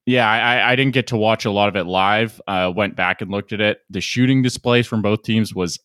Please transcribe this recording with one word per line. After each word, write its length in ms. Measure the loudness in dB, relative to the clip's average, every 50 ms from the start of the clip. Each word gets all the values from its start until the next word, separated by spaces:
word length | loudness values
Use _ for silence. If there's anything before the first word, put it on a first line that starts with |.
| _
yeah, 240 | 0 2 4 4 4
I, 100 | 2 2
I, 340 | 4 2 2 4 2 2 2
I 40 |
didn't 180 | 2 0 0 0
get 120 | -2 -2 0
to 80 | -2
watch 280 | 0 2 2 0 0 -2
a 80 | -2 0
lot 160 | 2 2 2
of 80 | 0
it 100 | -2 -4
live. 540 | -2 0 0 2 2 2 2 0 -2 -6 -12 -10 -6
Uh, 240 | -2 -2 -2 -2 -2
went 220 | -2 -4 -4 -2
back 260 | -2 -2 -2 -2 -4 -6
and 80 | -6
looked 220 | -6 -6 -6 -6 -4
at 80 | -2
it. 180 | 0 0 0 -2 _ _
The 120 | -10 -8
shooting 420 | -8 -6 -2 0 2 2 2 2 2
displays 460 | 0 -2 -4 -2 0 2 2 0 0
from 120 | -4 -2
both 220 | -2 -2 -2 -2 -2
teams 320 | -2 -2 0 -2 -2 -4
was 240 | -6 -6 -6 -6 -10